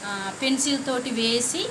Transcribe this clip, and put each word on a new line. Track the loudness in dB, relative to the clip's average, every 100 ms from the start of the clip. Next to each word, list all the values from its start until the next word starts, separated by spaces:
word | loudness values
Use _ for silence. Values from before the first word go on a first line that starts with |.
ఆ, | -6 -4 -4 0
పెన్సిల్ | 2 2 2 0 0
తోటి | -2 -2
వేసి | 0 2 2 0 -2 -4